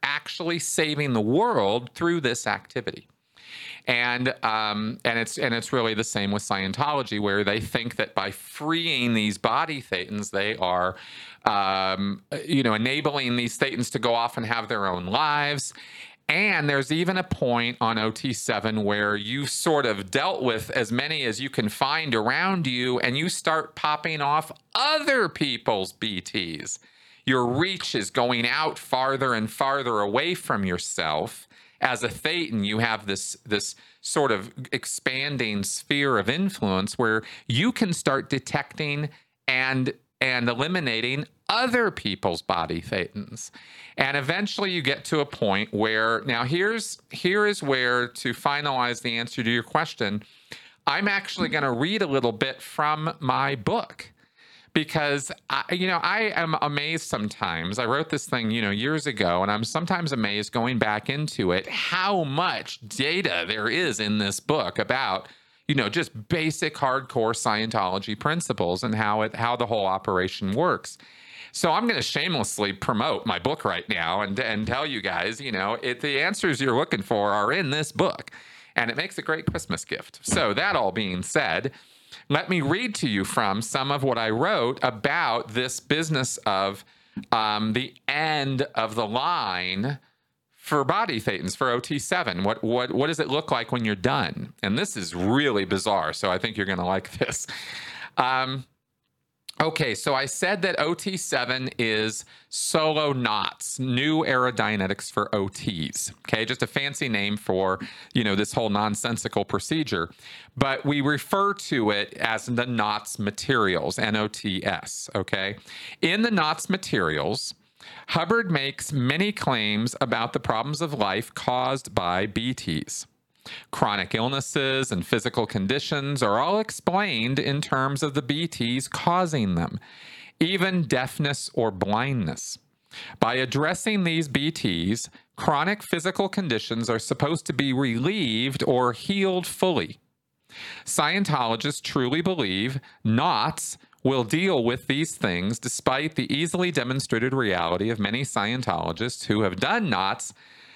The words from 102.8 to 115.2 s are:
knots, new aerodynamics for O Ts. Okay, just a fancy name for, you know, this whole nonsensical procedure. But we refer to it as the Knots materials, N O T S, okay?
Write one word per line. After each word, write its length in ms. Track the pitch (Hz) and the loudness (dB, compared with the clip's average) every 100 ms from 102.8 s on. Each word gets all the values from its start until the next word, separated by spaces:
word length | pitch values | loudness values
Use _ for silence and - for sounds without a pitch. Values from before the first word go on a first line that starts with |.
| 156 156 147 | 4 2 2
knots, 640 | 131 117 104 87 - - - | 2 0 0 -2 -4 -8 -4
new 440 | 131 123 151 156 | 0 2 2 2
aerodynamics 840 | 147 127 127 117 104 104 95 101 - | 2 2 2 2 0 2 0 -2 -4
for 240 | 104 104 | -2 0
O 140 | 101 98 | 0 -2
Ts. 640 | - - 85 71 - - - | -4 -4 -4 -4 -4 -8 -10
Okay, 240 | - 110 | -2 0
just 180 | 113 127 | 0 0
a 40 | 117 | -2
fancy 420 | 139 143 - 131 | -2 -4 -4 -2
name 280 | 104 101 104 | 0 0 -2
for, 440 | - 92 95 92 - - - | -2 0 2 0 -4 -14 -4
you 80 | 123 | 0
know, 140 | 107 98 | 2 2
this 160 | 104 | 0
whole 180 | 127 110 | 0 0
nonsensical 760 | 101 107 104 120 113 - 104 | 2 0 0 -2 -4 -2 -2
procedure. 640 | - 98 - 160 147 92 82 - - - - - | 0 -2 -2 -2 0 -2 -4 -8 -20 -20 -6 0
But 280 | 139 135 | 2 2
we 160 | 147 143 | 2 2
refer 540 | 139 143 - 196 202 | 2 0 2 2 2
to 360 | 196 - 135 104 | 0 -2 2 4
it 220 | 101 - - | 2 -2 -2
as 280 | 113 110 - | -2 -2 -2
the 200 | 120 123 | -2 0
Knots 520 | 117 107 104 - - | 0 0 -2 -4 -4
materials, 800 | 104 - - 123 98 85 71 107 | -4 -2 2 4 4 2 0 0
N 180 | 110 107 | 0 2
O 120 | 104 | 0
T 360 | - 104 92 | -2 -4 -2
S, 460 | 98 87 - - - | -2 -2 -4 -10 -4
okay? 420 | 101 | -4